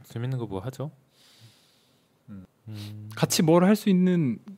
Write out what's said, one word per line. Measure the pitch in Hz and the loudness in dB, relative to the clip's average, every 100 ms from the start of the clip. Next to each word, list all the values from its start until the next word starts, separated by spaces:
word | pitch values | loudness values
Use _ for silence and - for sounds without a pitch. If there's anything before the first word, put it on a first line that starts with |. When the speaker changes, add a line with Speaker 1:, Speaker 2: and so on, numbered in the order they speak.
Speaker 1:
재밌는 | - 117 123 127 | -14 -8 -6 -6
거 | 110 | -6
뭐 | 95 | -8
하죠? | 113 - 147 - _ _ _ _ 113 _ _ _ _ _ _ _ - | -8 -8 -10 -12 _ _ _ _ -20 _ _ _ _ _ _ _ -20
Speaker 2:
음. | 101 92 _ 110 | -20 -20 _ -16
Speaker 1:
음. | 107 104 107 107 110 | -14 -14 -14 -14 -4
Speaker 2:
같이 | 156 - | -2 2
뭘 | 160 170 | 4 6
할 | 185 214 | 6 4
수 | 208 | 2
있는 | 185 180 175 139 110 - | 2 4 2 0 -2 -10